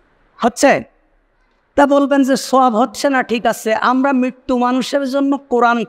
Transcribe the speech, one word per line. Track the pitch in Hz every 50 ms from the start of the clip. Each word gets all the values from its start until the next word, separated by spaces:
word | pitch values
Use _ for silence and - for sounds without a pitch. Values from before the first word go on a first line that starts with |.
| _ _ _ _ _ _ _
হচ্ছে? | - - 247 - - - 269 202 143 - - _ _ _ _ _ _ _ _ _ _ _ _ _ _ _ _ _
তা | - 285
বলবেন | 269 277 285 285 262 285 277
যে, | 277 247 269
"সোয়াব | - - - - 262 262 254 226
হচ্ছে | 208 254 240 - - - 285
না, | 269 254
ঠিক | 247 - 220 240 190
আছে, | 233 208 - - 226 220
আমরা | - - 226 254 262 262 277
মৃত্যু | 277 254 247 254 254 - _ - 262 247
মানুষের | 240 247 247 262 240 - - 285 277 254
জন্য | 254 277 277 277 285 277
কোরআন | 277 _ 247 240 233 233 240 240 220